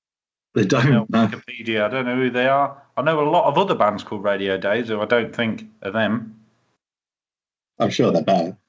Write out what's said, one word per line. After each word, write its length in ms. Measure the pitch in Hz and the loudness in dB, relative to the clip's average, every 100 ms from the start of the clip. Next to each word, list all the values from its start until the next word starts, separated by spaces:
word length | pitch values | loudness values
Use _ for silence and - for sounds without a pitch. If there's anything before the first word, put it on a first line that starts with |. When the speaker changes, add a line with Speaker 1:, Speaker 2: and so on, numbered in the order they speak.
| _ _ _ _ _ | _ _ _ _ _
Speaker 1:
They 100 | 120 95 | -2 2
don't, 240 | 135 131 | 2 4
Speaker 2:
No, 160 | 117 107 | 2 2
Speaker 1:
no. 180 | 113 110 | 2 0
Speaker 2:
Wikipedia, 560 | 113 - 123 110 110 | -2 -12 -10 -4 0
I 40 | 104 | 0
don't 160 | 131 | -2
know 100 | 123 123 | -2 0
who 140 | 127 | 0
they 160 | 123 127 | 2 2
are. 340 | 139 139 - _ - | 2 0 -6 _ -4
I 60 | |
know 180 | 147 160 | 0 2
a 80 | 147 | 2
lot 180 | 175 143 | 2 2
of 120 | 147 | 2
other 160 | 196 | 2
bands 300 | - 104 98 | 2 0 0
called 180 | - 104 | -8 -4
Radio 340 | 101 101 98 95 | -2 -2 -2 -2
Days, 300 | 98 113 113 | -2 -2 -2
who 120 | 107 | -4
I 60 | 104 | 0
don't 280 | 120 110 | 0 0
think 300 | - 113 101 - _ | -4 -4 -6 -12 _
are 80 | 98 | -6
them. 500 | 107 101 117 - - _ _ _ _ _ _ _ _ _ _ _ _ _ - | -2 -2 -2 -8 -16 _ _ _ _ _ _ _ _ _ _ _ _ _ -4
Speaker 1:
I'm 120 | 101 | -2
sure 220 | - 110 | 2 2
they're 100 | 90 | 2
better 340 | 90 92 87 - | 2 0 0 -8